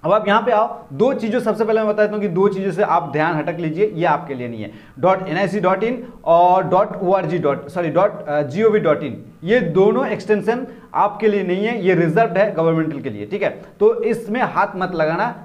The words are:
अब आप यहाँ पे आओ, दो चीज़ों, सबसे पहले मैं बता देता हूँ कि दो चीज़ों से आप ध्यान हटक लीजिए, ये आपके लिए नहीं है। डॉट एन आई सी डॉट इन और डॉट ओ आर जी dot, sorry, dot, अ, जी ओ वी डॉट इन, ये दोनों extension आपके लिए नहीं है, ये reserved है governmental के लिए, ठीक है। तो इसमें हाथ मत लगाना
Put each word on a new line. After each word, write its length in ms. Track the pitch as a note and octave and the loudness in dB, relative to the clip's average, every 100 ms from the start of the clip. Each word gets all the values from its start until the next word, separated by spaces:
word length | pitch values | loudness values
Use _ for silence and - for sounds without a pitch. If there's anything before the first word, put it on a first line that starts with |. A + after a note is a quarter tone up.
अब 100 | D#3+ | 2
आप 160 | G#3 G3 | 2 4
यहाँ 140 | G#3 | 2
पे 100 | A3+ | 4
आओ, 140 | G#3+ A#3 - - | 2 2 -4 -14
दो 200 | C3+ A#3+ | 0 0
चीज़ों, 260 | C#4 A3 A#3+ | 2 -2 -2
सबसे 240 | A3 G#3+ | 0 -2
पहले 160 | G#3+ A3 | 0 2
मैं 80 | G#3+ | 0
बता 140 | G#3+ | 2
देता 120 | G#3 | 0
हूँ 60 | G#3 | 0
कि 60 | G3+ | -2
दो 180 | E3 G3 | 2 2
चीज़ों 220 | F#3+ G3 | 2 -4
से 100 | E3+ | -2
आप 280 | G3+ E3 D#3+ | 2 2 0
ध्यान 220 | D3 D#3 D#3+ | -2 0 0
हटक 220 | D3+ E3 | -4 -4
लीजिए, 260 | D#3+ D#3 G#3+ | -4 0 -2
ये 180 | E3+ | 0
आपके 300 | F3 D3 - | 0 0 -2
लिए 140 | C3+ A#2+ | -8 -8
नहीं 140 | A#2 | -8
है। 80 | G#2 - - - | -12 -14 -20 -2
डॉट 280 | E3+ F#3+ E3+ | 0 0 0
एन 80 | D#3+ | -2
आई 120 | G3 | -2
सी 120 | G3 | 0
डॉट 240 | F3+ F#3+ | 0 0
इन 180 | A3+ B3 - - | 0 -4 -8 -10
और 400 | - E3+ F3+ F#3 | 2 4 6 4
डॉट 320 | E3 F3+ G#3+ F3+ | 2 2 0 -2
ओ 160 | F#3 | 0
आर 140 | F#3+ E3+ | 0 0
जी 120 | E3+ | -2
dot, 300 | C#3+ C3+ - | 0 -2 -6
sorry, 220 | F3+ E3+ | -6 -2
dot, 340 | D3+ G3+ - | 2 2 0
अ, 160 | - D3 | -4 -4
जी 200 | C#3 D3 | -2 2
ओ 80 | A3+ | 2
वी 100 | G#3 | 4
डॉट 220 | E3 D3 | 2 0
इन, 200 | D3+ G2 - - | -2 -10 -16 -12
ये 160 | E3 A#3+ | 0 0
दोनों 460 | F3 D#3 G3 A#3 C4 | 2 4 4 4 -2
extension 600 | G#3+ - G#3 F3+ A#3+ C4 - - | -4 -2 -2 0 -4 -4 -14 -10
आपके 340 | - G3+ G3+ A3 | 0 0 2 0
लिए 140 | G3+ | 0
नहीं 240 | F#3 F3+ G#3+ | -2 -2 -2
है, 120 | A#3+ | -2
ये 120 | F3+ | 0
reserved 440 | F3 E3+ E3 A3+ F#3 | 2 2 2 2 2
है 120 | G#3 | 0
governmental 460 | D#3+ E3 D#3+ D#3 C#3+ | 2 0 2 -2 -4
के 100 | B2+ | -8
लिए, 160 | G2+ G#2 | -10 -8
ठीक 160 | G3 | -4
है। 80 | F3+ - - - | -4 -6 -18 2
तो 140 | G#3 A#3 | 2 2
इसमें 380 | A3+ A3 - A3+ | -2 -4 -4 -4
हाथ 340 | - D#3+ G3+ G3 | -2 0 -2 -2
मत 180 | F3+ | -4
लगाना 340 | E3+ D#3 E3+ A3+ - | -2 -2 0 -4 -6